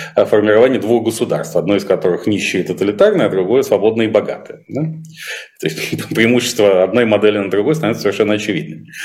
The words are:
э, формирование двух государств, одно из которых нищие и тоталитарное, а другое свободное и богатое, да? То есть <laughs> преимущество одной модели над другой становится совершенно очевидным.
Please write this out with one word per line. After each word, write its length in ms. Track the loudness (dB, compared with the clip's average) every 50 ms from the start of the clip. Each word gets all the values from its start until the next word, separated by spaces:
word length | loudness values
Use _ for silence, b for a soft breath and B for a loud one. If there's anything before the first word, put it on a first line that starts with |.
| B B B
э, 100 | B 0
формирование 540 | 2 2 2 2 4 4 6 4 4 2 0
двух 240 | 0 0 0 0 0
государств, 500 | 0 -4 -2 -2 -2 -2 -4 -4 -4 -4
одно 200 | -2 0 0 0 0
из 80 | 0
которых 420 | 0 0 0 0 0 -2 -2 -2 -2
нищие 360 | -2 -2 -2 -2 -2 -4 -2
и 20 |
тоталитарное, 600 | -4 -4 -2 -2 -2 2 4 4 4 4 2 0 0
а 20 |
другое 340 | 0 0 0 2 2 0 2
свободное 440 | 2 2 2 2 2 2 2 0 2
и 20 |
богатое, 540 | 2 0 0 0 -6 -10 -12 -16 -20 -20 _ -10
да? 140 | -6 -6 -4 -4 -6 -10 -14 -18 B B B B B B B B B B
То 60 | -8 -8
есть 400 | -6 -6 -8 -8 -8 -8 -8 -4
<laughs> 80 | -2
преимущество 680 | 0 2 2 2 2 0 -2 0 2 4 4 4 4 4
одной 220 | 2 2 2 2
модели 320 | 2 2 4 4 2 2 2
над 140 | -2 -2
другой 240 | -2 0 0 0 0
становится 260 | 0 -2 -4 -4 -2 -2
совершенно 300 | -2 0 0 0 0 0
очевидным. 520 | -2 -2 -4 -6 -6 -6 -10 -12 -16 -18 B B B B